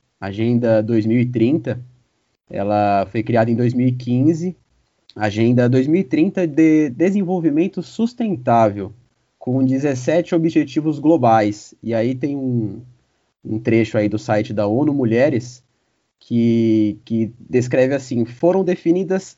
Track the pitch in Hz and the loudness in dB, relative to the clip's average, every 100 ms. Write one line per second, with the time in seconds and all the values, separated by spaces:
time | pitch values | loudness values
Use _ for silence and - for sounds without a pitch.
0 | _ _ 98 98 117 120 120 110 107 117 | _ _ -8 -4 0 0 2 2 2 0
1 | 107 120 127 120 113 160 139 - - _ | 2 0 0 0 0 0 -2 -8 -10 _
2 | _ _ _ _ - - 101 104 104 101 | _ _ _ _ -12 -6 -2 0 2 0
3 | 98 113 107 117 113 117 120 123 127 127 | 0 -4 0 0 2 0 0 0 -2 -2
4 | 120 123 147 165 180 170 _ _ _ _ | -2 0 2 0 -4 -10 _ _ _ _
5 | _ - 107 104 117 123 123 131 135 170 | _ -6 -4 0 2 4 4 2 2 0
6 | 190 151 185 190 170 139 160 156 151 123 | 0 0 0 0 -2 2 4 4 0 0
7 | 175 202 175 185 165 147 190 185 - - | 0 0 -2 -2 0 0 -2 -4 -10 -4
8 | 233 - 226 165 123 117 110 101 92 - | -4 -4 -6 -4 0 2 2 0 -8 -14
9 | _ _ _ _ - 131 131 131 147 127 | _ _ _ _ -4 0 0 0 -2 -2
10 | 127 160 170 170 160 160 147 - 151 143 | 0 0 0 0 0 0 0 -2 -4 -2
11 | 151 165 123 113 104 104 - - 110 113 | 2 4 4 4 2 -2 -12 -14 -4 -2
12 | 117 127 143 139 131 120 107 98 127 _ | -2 -2 -4 -4 -4 -2 -4 -8 -16 _
13 | _ _ _ _ - 107 123 113 110 113 | _ _ _ _ -8 -6 0 2 2 0
14 | 104 107 - 107 107 110 104 113 151 143 | -2 -2 -2 -2 -2 -2 -2 0 0 0
15 | 120 117 143 127 - - _ _ _ _ | 0 2 2 0 -6 -14 _ _ _ _
16 | _ _ - 120 117 117 113 110 104 104 | _ _ -4 0 2 2 2 2 0 -2
17 | - 113 107 - - 127 123 139 131 139 | -6 -4 -4 -8 -4 -2 0 2 2 0
18 | - 120 113 - 170 190 180 180 170 175 | -4 -4 -4 -2 0 2 0 -2 2 2
19 | 180 190 - | 2 -4 -6